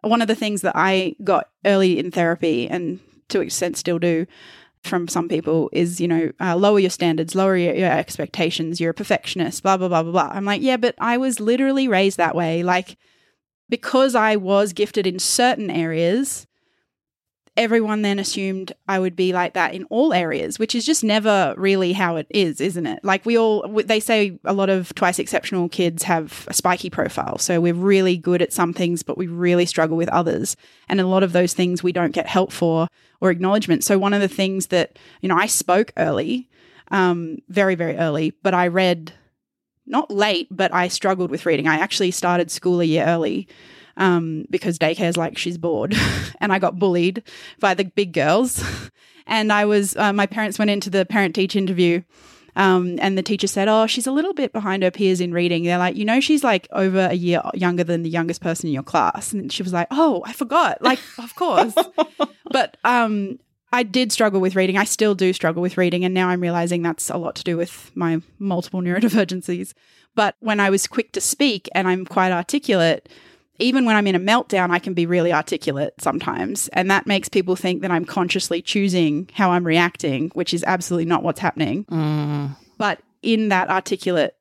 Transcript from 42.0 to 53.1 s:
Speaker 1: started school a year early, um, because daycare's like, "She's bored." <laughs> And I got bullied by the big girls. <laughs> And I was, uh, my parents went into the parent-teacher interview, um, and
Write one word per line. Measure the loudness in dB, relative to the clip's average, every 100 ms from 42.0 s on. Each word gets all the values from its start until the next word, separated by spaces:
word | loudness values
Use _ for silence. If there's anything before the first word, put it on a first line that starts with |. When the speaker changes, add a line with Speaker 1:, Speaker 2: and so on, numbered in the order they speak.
| -2
Speaker 1:
started | 0 0 0 -2
school | -2 0 2
a | 2
year | 2 2
early, | 0 0 -4 -8 -18 -20 -20 -20 0
um, | 2 2 0 -6 -4
because | -4 -2 0
daycare's | 0 0 0 0
like, | -4 -4
"She's | -6 -4
bored." | -2 -2 0 0
<laughs> | 0 -2 -8 -6
And | -2
I | 0
got | 0 0
bullied | 0 2 0 -2 -12 -20 -20 -2
by | 0
the | 0
big | -2 -2 -2
girls. | 0 2 2 2 -2
<laughs> | -6 -8 -12 _ _ _ -4
And | -2 2
I | 2 4
was, | 2 2 0
uh, | 0
my | 2 0
parents | -2 -4 0
went | 0
into | 0 0
the | 0 2
parent-teacher | 2 0 0 0 0
interview, | -2 2 2 2 -4 _ -20 -20 _ 2
um, | 4 4 2 -2
and | -2